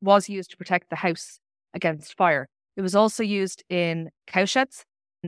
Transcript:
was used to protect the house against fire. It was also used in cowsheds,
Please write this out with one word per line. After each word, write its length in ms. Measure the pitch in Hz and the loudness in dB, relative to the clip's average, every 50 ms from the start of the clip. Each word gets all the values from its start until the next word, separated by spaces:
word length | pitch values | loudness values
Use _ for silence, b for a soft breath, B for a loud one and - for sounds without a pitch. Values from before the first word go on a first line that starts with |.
was 280 | 190 196 202 202 190 - | 2 4 4 4 4 0
used 220 | 202 190 180 - | -6 -10 -10 -12
to 60 | - | -14
protect 340 | - 180 - 185 180 - _ | -18 -6 -2 -2 -2 -2 _
the 60 | 175 | -8
house 440 | - - 180 170 - - - - - _ _ _ _ _ _ - | -4 -2 -2 -2 -4 -8 -14 -20 -20 _ _ _ _ _ _ -8
against 440 | 180 - 170 160 151 - - - | -4 -2 -2 -4 -4 -8 -12 -2
fire. 320 | - 190 175 151 135 131 - _ _ _ _ _ | 2 2 4 4 2 -2 -6 _ _ _ _ _
It 60 | 190 190 | -6 -4
was 120 | 185 185 | 0 2
also 280 | 202 220 220 - - 226 | 4 4 4 2 -2 -2
used 420 | 202 208 196 190 190 - - _ - | -2 0 -2 -2 -4 -6 -10 _ -6
in 420 | 185 175 170 170 165 165 160 160 - _ _ | -2 -2 -2 -2 -2 -4 -6 -10 -14 _ _
cowsheds, 580 | - - 185 196 190 - 262 269 - - - - _ _ _ _ _ _ _ - | -4 0 0 0 2 2 0 0 0 -4 -12 -20 _ _ _ _ _ _ _ -14